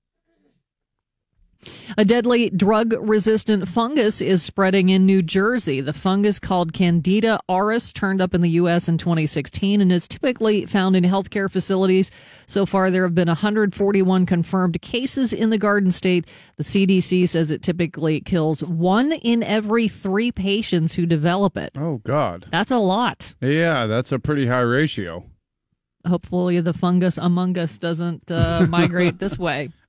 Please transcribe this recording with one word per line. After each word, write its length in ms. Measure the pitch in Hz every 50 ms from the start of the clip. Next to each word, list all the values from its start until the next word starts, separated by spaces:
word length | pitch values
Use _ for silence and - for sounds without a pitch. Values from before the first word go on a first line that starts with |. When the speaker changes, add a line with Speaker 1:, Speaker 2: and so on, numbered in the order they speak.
| _ _ _ _ _ 330 330 302 294 _ _ _ _ _ _ _ _ _ _ _ _ _ _ _ _ _ _ _ _ _ _ _ - - - - - - 208 -
Speaker 1:
A 80 | 214
deadly 460 | 196 233 240 226 247 247 240 233 -
drug-resistant 1160 | 190 170 196 196 220 214 233 226 226 - 208 214 214 214 185 220 220 214 - - 214 196 170 180
fungus 540 | - 233 226 - - 302 214 214 214 -
is 220 | - 147 190 170 -
spreading 460 | - - - 196 190 190 196 180 185
in 140 | 190 190 190 190
New 160 | 190 190 175
Jersey. 580 | 160 - 190 196 226 247 240 - 160 135 131
The 120 | 135 139 151
fungus 440 | - - 190 185 202 202 208 190 -
called 360 | - - 190 175 175 165 -
Candida 640 | - 190 175 170 175 135 180 196 214 220 226 214 - - -
auris 420 | 185 185 208 214 220 233 - -
turned 300 | - - 208 190 196 190
up 140 | 185 180 -
in 60 | 170
the 100 | 175 170
U 160 | 165 170 175 170
S 180 | 170 175 - 170
in 120 | 170 160
twenty 260 | - 175 170 160 156
sixteen 560 | 147 - 151 139 - - - 202 196 202 208
and 100 | 196 180
is 160 | 180 170 - -
typically 600 | - - - 262 247 - 220 220 208 196 175 -
found 280 | - 202 185 190 190
in 80 | 185 175
healthcare 460 | 180 190 196 190 - - 208 196 185
facilities. 600 | - 185 - - 196 185 190 185 185 190 190 - - - - - - - -
So 220 | - - 196 196 -
far, 240 | - 190 185 190
there 100 | 180 185
have 140 | 185 175 165
been 140 | 180 175 170
a 40 | 165
hundred 400 | - - 214 208 220 214 202 -
forty-one 540 | - 202 196 202 196 185 185 185 185 185 175
confirmed 520 | 185 170 165 - - 190 185 175 165 175 -
cases 500 | - - 240 262 262 - 277 262 214 -
in 160 | - 220 220
the 80 | 226 202
Garden 320 | 208 208 202 202 196 185
State. 380 | 180 - - 185 180 175 160 - - - - _ _ -
The 60 | 147
C 220 | - - 202 196
D 160 | 185 196 185
C 240 | 175 - 185 185 180
says 240 | 165 - 160 165 151
it 140 | 151 - -
typically 580 | 185 165 180 175 156 - 151 156 156 156 143
kills 400 | - - 190 165 156 156 156 - -
one 500 | 170 170 160 175 185 190 226 262 302 330
in 280 | - - 233 233 233
every 460 | 220 - 208 220 214 208 226 233 226 202
three 440 | - - - 190 190 208 240 240
patients 600 | - - 185 196 196 226 220 - 185 170 160 160 -
who 140 | - 170 170
develop 500 | 165 151 151 175 175 196 202 185 - -
it. 140 | 73 - -
Speaker 2:
Oh, 220 | 135 151 170 143 110 -
God. 420 | - 135 151 135 98 85 87 - -
Speaker 1:
That's 180 | 165 170 208 -
a 60 | 262 240
lot. 560 | 202 180 190 220 247 214 - - - - - -
Speaker 2:
Yeah, 460 | 127 131 147 160 170 170 156 127 117 107
that's 240 | 110 123 127 -
a 80 | 139 127
pretty 260 | - - 151 143 135
high 140 | 117 127 127
ratio. 640 | 123 117 123 139 160 151 - 104 95 85 82 90 - - - _ _ _ _ _ _ _ _ _ _ _ _ _ -
Speaker 1:
Hopefully 540 | 170 180 170 - - 180 180 180 180 175 175
the 140 | 165 180 156
fungus 440 | - 185 175 180 180 185 180 - -
among 400 | - 175 175 180 185 185 180 175
us 220 | 170 156 - -
doesn't, 500 | 170 170 170 156 175 175 165 - - -
uh, 380 | 170 165 165 165 170 170 185 160
Speaker 2:
<laughs> 20 |
Speaker 1:
migrate 480 | 170 175 170 175 175 180 180 170 175 -
this 220 | 190 202 - -
way. 320 | 175 139 139 139 143 170 - _ _